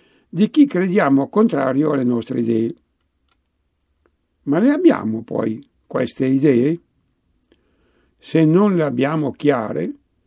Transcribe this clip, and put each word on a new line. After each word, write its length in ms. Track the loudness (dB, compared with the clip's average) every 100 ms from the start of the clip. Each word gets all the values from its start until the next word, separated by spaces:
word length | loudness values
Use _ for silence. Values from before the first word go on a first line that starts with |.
| _ _ _
di 220 | -2 -2
chi 160 | 2 2
crediamo 600 | 2 0 0 2 2 0
contrario 640 | 0 0 0 -2 -2 -2
alle 100 | 0
nostre 380 | -2 -2 -4 -4
idee. 340 | -2 -2 -2 -8 _ _ _ _ _ _ _ _ _ _ _ _ _ _ _ _
Ma 160 | -2 0
le 140 | 2
abbiamo 500 | 4 2 2 -2 -8
poi 420 | -8 -6 -4 -6 -12 _ _
queste 400 | -6 -6 -4 -2
idee? 540 | 2 2 2 2 -2 _ _ _ _ _ _ _ _ _ _ _ _ _ _
Se 260 | -4 0
non 300 | 2 4 2
le 80 | 0
abbiamo 480 | -2 -2 -2 -2 -4
chiare, 600 | -2 0 0 -2 -6 -6 -10 _ _